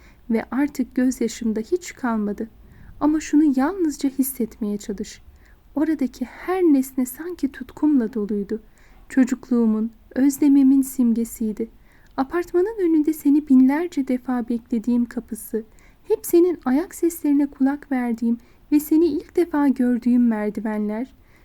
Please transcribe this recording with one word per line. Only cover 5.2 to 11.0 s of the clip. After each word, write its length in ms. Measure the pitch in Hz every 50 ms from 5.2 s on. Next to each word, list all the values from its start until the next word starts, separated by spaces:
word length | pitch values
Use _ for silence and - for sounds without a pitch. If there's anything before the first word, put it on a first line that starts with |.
| - - - - - - - _ _ - -
Oradaki 500 | 277 311 302 320 - 269 240 - - 254
her 380 | - - - - - 370 381 359
nesne 420 | 339 285 269 262 - - - 254
sanki 460 | 254 - - 320 359 349 - - 269
tutkumla 640 | - - 254 - - - - 302 302 262 226 214 -
doluydu. 460 | 226 208 190 220 202 202 196 220 220 - - - _ - - - - - -
Çocukluğumun, 800 | - 269 262 240 254 254 - - 254 240 233 220 214 220 220 226 - _ _ - -
özlemimin 680 | - 262 285 269 - 302 294 277 285 269 262 277 269
simgesiydi. 880 | 262 262 - -